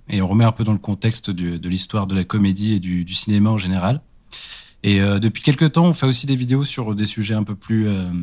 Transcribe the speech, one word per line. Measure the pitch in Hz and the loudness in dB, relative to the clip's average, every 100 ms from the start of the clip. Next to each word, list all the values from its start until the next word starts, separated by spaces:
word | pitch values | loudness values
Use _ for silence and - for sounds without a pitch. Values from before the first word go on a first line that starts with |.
| - | -6
Et | 98 | -2
on | 92 | 2
remet | 104 117 | 4 4
un | |
peu | 110 | 2
dans | 107 | 0
le | 104 | -2
contexte | - 98 113 - - | -2 -4 -2 -4 -4
du, | 87 87 87 | -4 -4 -6
de | 87 | -4
l'histoire | 92 - 107 95 | -2 -2 -2 -2
de | 98 | -2
la | |
comédie | 87 107 98 95 104 | -2 2 2 2 0
et | 104 | 0
du, | 90 90 87 | 0 -4 -2
du | |
cinéma | - - 104 104 | -2 0 2 4
en | 113 | 2
général. | 90 92 92 143 - _ _ - - - - _ | 0 0 0 -2 -4 _ _ -18 -16 -18 -20 _
Et, | - 101 | 0 2
euh, | 98 101 | 2 2
depuis | 110 - | 0 0
quelque | - 139 160 | 0 2 4
temps, | - 175 | 4 4
on | |
fait | 160 135 | 4 2
aussi | 123 139 | 0 0
des | 131 | -2
vidéos | 123 131 | 0 0
sur | 143 - 110 104 | 0 -4 -4 -2
des | 104 | -2
sujets | - 104 107 | -2 -2 -2
un | |
peu | 101 101 | -2 -6
plus, | - 110 107 | -2 0 0
euh, | 98 90 87 | 0 -2 -4